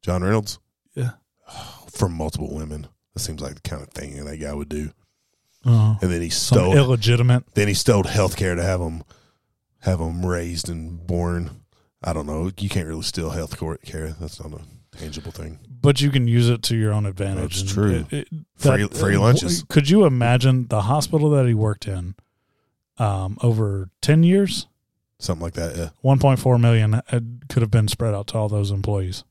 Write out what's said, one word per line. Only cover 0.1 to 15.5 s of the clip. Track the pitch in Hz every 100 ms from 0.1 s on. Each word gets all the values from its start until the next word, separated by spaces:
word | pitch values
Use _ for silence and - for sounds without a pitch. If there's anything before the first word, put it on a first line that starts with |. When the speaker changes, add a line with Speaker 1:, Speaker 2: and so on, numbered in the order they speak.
| 90
Speaker 1:
Reynolds? | 92 110 107 - _ _ _
Speaker 2:
Yeah. | - 123 - _ _ -
Speaker 1:
<sighs> | - - - -
From | - 98
multiple | 82 78 - 73
women. | 73 78 76 73 _ _
That | -
seems | - 78
like | 69
the | 71 -
kind | 73
of | 69
thing | - 71 69
that | 73 78
guy | 73
would | 73 73
do. | 76 76 _ _ _ _ _ _ _
Speaker 2:
Uh-huh. | 127 117 107 107
Speaker 1:
And | 92
then | 85
he | 85
Speaker 2:
Some | - - 120
Speaker 1:
stole | 90 139
Speaker 2:
illegitimate. | 127 123 107 120 120 123 -
Speaker 1:
Then | - 101
he |
stole | 98 - 107
health | 92 107 95 -
care | 95
to | 87
have | 90 92
'em, | 85 82 - _ _ _ _ _ _ _
have | - 92
'em | 82 85
raised | 90 90 85 85 85
and | 85 80 85 87
born. | 87 87 87 87 - _ _ _ _
I | -
don't | 80 73
know. | 76 90 90
You | 101
can't | 95 80
really | 82
steal | - - 80
health | 78 78 -
cor-, | 80 80
care. | - 95 78
That's | 78 80 -
not | 76 76
a | 76 - _ -
tangible | 80 76 76
thing. | - 80